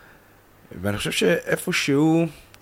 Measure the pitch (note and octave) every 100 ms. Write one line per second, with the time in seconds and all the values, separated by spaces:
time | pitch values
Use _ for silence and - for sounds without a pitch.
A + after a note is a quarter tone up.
0 | - - _ - _ _ - - G2 G#2
1 | D#3 - F3+ E3+ - E3 - F3 - C#3
2 | D#3 E3 E3 - - -